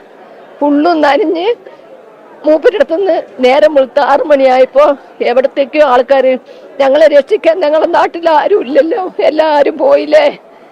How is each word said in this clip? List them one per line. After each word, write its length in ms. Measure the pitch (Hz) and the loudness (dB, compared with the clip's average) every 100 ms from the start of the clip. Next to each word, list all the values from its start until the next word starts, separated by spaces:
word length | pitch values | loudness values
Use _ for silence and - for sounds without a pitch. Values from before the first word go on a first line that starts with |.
| - - - - - - | -16 -20 -20 -20 -20 -6
ഫുള്ളും 420 | 294 285 330 320 | -2 0 0 0
നനഞ്ഞ് 540 | 294 294 320 330 392 466 - - - - - - - - 302 | 0 0 -2 -2 -4 -6 -10 -20 -20 -20 -20 -20 -20 -6 -2
മൂപ്പരുടെ 300 | 311 254 381 | 0 -2 -2
അടുത്തുനിന്ന് 460 | 277 330 381 330 - - | -2 -2 -2 -4 -6 -4
നേരം 340 | 247 285 302 | 0 2 2
വെളുത്ത് 260 | 285 269 285 | 2 -2 -2
ആറ് 240 | 254 277 | 0 0
മണിയായപ്പോ 720 | 311 277 262 254 254 269 294 277 - - | 0 0 2 2 2 2 0 0 -10 -8
എവിടത്തേക്കോ 640 | 226 240 269 - 269 302 294 | -2 0 -2 -4 -4 0 2
ആൾക്കാര്, 500 | 247 247 269 262 262 - - - - | 2 2 0 0 -2 -8 -20 -20 -4
"ഞങ്ങളെ 280 | 269 294 659 | 0 2 4
രക്ഷിക്കാൻ 520 | 294 269 427 - 349 | 4 2 -2 -2 -2
ഞങ്ങളെ 260 | 294 311 320 | -2 0 0
നാട്ടിൽ 440 | 320 349 339 330 | 0 -2 -4 -2
ആരും 320 | 302 - 392 | 0 0 -2
ഇല്ലല്ലോ, 520 | 247 302 320 427 370 - | 0 -2 -2 -4 -8 -4
എല്ലാരും 580 | - 302 311 294 320 302 | -2 0 0 0 0 -2
പോയില്ലേ." 600 | 277 285 302 302 294 190 - - - | 0 0 0 0 0 -4 -16 -20 -20